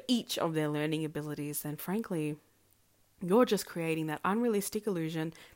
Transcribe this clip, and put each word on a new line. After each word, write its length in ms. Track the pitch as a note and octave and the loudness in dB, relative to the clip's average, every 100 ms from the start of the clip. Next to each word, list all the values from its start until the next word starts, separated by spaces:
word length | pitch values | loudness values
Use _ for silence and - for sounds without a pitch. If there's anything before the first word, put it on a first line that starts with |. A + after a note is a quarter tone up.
| - | 2
each 300 | A#3+ - - | 0 2 -2
of 160 | E3 | 0
their 140 | D#3 D3+ | 2 0
learning 360 | D3+ D3+ D#3 | 0 0 0
abilities, 580 | D#3 D3+ D3+ D3 D3 D3 | -2 -4 -6 -6 -4 -4
then 140 | D3+ D3 | -6 -6
frankly, 600 | - G#3 A3+ E3+ D3+ D3+ _ _ _ _ _ _ _ _ | -2 -4 -2 -2 -2 -4 _ _ _ _ _ _ _ _
you're 240 | F3 G#3+ | 4 6
just 220 | B3+ G3 - | 6 2 -2
creating 400 | F3 E3 D#3+ D#3 | -4 -2 0 0
that 140 | D3+ | 0
unrealistic 600 | F3+ G#3+ A#3+ G3+ F#3+ G#3+ G#3+ | 0 2 2 2 0 -4 -2
illusion 480 | F3 D#3+ E3 D#3+ - - | -2 -2 -2 -4 -6 -20